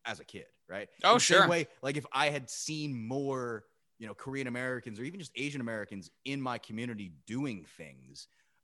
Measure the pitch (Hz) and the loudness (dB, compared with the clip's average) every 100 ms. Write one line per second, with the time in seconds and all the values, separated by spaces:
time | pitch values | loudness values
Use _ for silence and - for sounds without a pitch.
0 | 113 107 71 95 - _ - 95 104 - | -8 -8 -10 -14 -16 _ -10 -10 -10 2
1 | 190 233 - 180 180 170 147 - 131 147 | 6 6 8 10 10 6 0 -4 -4 -2
2 | 120 135 151 147 123 - - 156 147 123 | -2 2 2 2 -6 -8 -6 -4 -4 -4
3 | 110 135 139 131 120 113 - _ _ _ | -4 -2 -2 -2 -4 -6 -10 _ _ _
4 | 110 101 - 135 127 123 127 127 120 107 | -12 -10 -6 -4 -4 -2 -2 -4 -6 -8
5 | 131 190 151 120 143 143 117 110 101 101 | -8 -8 -12 -6 -4 -4 -4 -4 -6 -8
6 | 87 _ 131 139 127 120 - 110 123 110 | -12 _ -6 -4 -2 -4 -6 -6 -4 -6
7 | 95 73 - 120 143 101 73 - 78 67 | -8 -12 -6 -4 -2 -4 -10 -16 -16 -16
8 | 65 69 - _ _ _ | -20 -20 -20 _ _ _